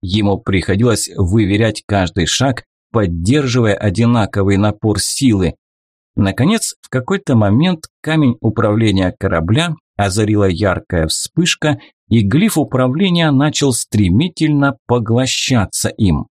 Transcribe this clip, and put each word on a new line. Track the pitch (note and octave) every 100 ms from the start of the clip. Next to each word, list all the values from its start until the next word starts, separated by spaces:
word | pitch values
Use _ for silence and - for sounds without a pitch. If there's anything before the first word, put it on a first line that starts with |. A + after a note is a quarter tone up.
Ему | F#2 G2+ G2+ G2
приходилось | - G2 - G2 B2 A2 - -
выверять | F2+ G#2+ G2+ G#2 A2+ G#2 _
каждый | G2+ F2+ G2 E2
шаг, | - C3 C3 - _ _
поддерживая | A#2 G2+ E2 F2 D3+ C3+ B2+ A2+
одинаковый | G2+ G#2 F#2 A#2 A#2+ G2+ - G2 G2
напор | G#2 G2+ A2 G2
силы. | - - C3+ G#2 F2 - _ _ _ _ _ -
Наконец, | G2 F#2+ B2+ A3 - -
в | -
какой-то | B2+ A#2+ G2 - A#2+
момент | G#2 G#2+ F3 F3 - _
камень | - D#3 C#3+ A#2+
управления | A2+ G#2+ A2 G#2 A2+ F#2+ F#2 -
корабля | F#2+ F2 E2 A2 E3+ D#3 _ -
озарила | G2+ F#2+ G#2+ G#2 G2
яркая | E2+ G2+ F2 - F2+ D#2+
вспышка, | - - - F3 - D#3 C#3+ - _ _
и | A2+
глиф | G2+ C3+ G#3+ -
управления | D3 B2+ B2+ C#3 G3 E3+ D#3+
начал | C3+ D3 - C#3+
стремительно | A#2+ - G#2+ G2 F#2+ F3 - D#3 D3 C#3 B2+ _
поглощаться | B2 A2 A#2 B2+ - - B2+ F2+ - -
им. | - G2+ D2+ B1